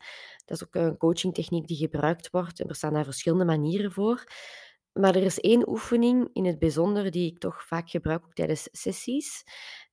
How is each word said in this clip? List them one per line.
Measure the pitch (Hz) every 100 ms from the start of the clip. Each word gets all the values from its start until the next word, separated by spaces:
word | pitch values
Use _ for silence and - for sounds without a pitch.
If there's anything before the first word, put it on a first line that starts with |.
| - - - -
Dat | - 165
is | -
ook |
een | 180 165 160
coachingtechniek | 165 170 185 175 165 170 156
die | 151
gebruikt | 156 147 147 170 -
wordt. | 180 170 170
Er | -
bestaan | - 156
daar | 151
verschillende | 135 131 170 175
manieren | 175 156 151 190 202
voor. | 185 208 247 - - - - - _ _
Maar | - 196 185
er |
is | 190 -
één | 202 240 -
oefening | 220 - 240 240 247 240
in | -
het | 185 156
bijzonder | 165 147 185 208 196
die | 170 170
ik | 170
toch | - - -
vaak | 165 165
gebruik, | 170 156 160
ook | -
tijdens | - 156 156 -
sessies, | - - 185 - 269 - - - - - - -